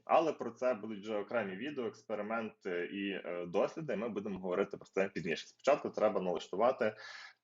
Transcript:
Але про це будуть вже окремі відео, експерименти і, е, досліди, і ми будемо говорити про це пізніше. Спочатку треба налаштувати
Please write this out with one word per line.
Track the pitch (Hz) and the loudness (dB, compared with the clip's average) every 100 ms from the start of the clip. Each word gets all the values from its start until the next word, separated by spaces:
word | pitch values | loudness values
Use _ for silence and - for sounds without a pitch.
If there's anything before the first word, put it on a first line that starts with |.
| - | 4
Але | 139 165 | 6 6
про | 135 120 | 2 -4
це | 117 127 | -2 0
будуть | 117 110 107 | 0 -2 -8
вже | 104 107 | -4 -4
окремі | 101 - 98 95 | 0 0 0 -2
відео, | 135 143 117 | -6 -4 -4
експерименти | - - 107 104 113 110 - 98 87 87 | -4 -6 -4 -2 -2 -4 -6 -4 -2 -2
і, | 101 98 | -2 -2
е, | 92 - 87 87 | -2 -4 -4 -2
досліди, | 85 143 - 156 | 2 0 0 -4
і | 101 | -2
ми | 117 | -2
будемо | 104 104 95 | -4 -4 -4
говорити | 92 90 98 - | -2 0 0 -4
про | - | -6
це | - 95 | 0 0
пізніше. | - 85 76 - | 0 -2 -2 -4
Спочатку | - - 147 110 | -4 2 4 2
треба | - 107 98 | 2 2 4
налаштувати | 92 87 - 90 117 - 110 110 - - - - | 0 -2 -2 2 4 4 2 -2 -10 -14 -16 -12